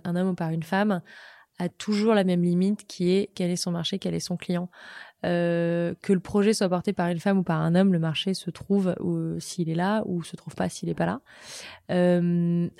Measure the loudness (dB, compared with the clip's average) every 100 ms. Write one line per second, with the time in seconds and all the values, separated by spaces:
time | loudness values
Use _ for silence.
0 | -4 -2 -2 -2 -4 -4 -2 0 0 0
1 | -4 -20 -20 -20 _ -6 -6 -6 -2 0
2 | 4 4 4 2 2 2 2 -2 -6 -2
3 | 2 2 0 -2 -2 -2 -2 -4 -4 -4
4 | -4 -4 -4 -6 -2 -2 -4 -12 -20 -20
5 | -20 -6 -2 0 2 2 2 0 -2 -2
6 | 0 0 2 2 4 4 2 0 -2 0
7 | 0 0 2 2 2 0 4 4 4 4
8 | 0 -2 -2 -4 -6 -8 0 2 2 -2
9 | -2 -2 -4 -6 -8 -4 -2 0 0 0
10 | -2 -4 -6 -12 -12 -4 -4 -4 -6 -2
11 | -2 -4 _ -20 -18 -16 -18 -14 -2 2
12 | 4 4 2 2 2 0 -2